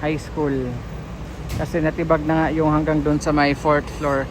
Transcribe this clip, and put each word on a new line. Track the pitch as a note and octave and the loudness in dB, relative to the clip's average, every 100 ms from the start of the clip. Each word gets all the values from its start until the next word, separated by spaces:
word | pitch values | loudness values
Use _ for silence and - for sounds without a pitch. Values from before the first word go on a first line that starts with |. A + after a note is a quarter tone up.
High | D3+ D#3 | -2 -4
School. | - - D3 C3+ B2+ B2 - - - - - - - - | -4 -2 0 0 -2 -6 -8 -10 -10 -10 -12 -10 -6 -4
Kasi | D#3 E3+ | -2 0
natibag | D#3 D#3 E3 D#3+ | 0 0 2 2
na | D3+ D#3+ D#3 | 4 2 2
nga | |
yung | D#3 D#3 | 2 2
hanggang | D3+ D#3 D#3 | 2 2 2
dun | D3 D3 | 2 2
sa | D#3+ | 2
may | D3 C#3+ C#3 | 2 2 2
fourth | D#3 D3 C3+ - | 2 2 0 -4
floor. | D3 C#3 C3+ | -2 0 -2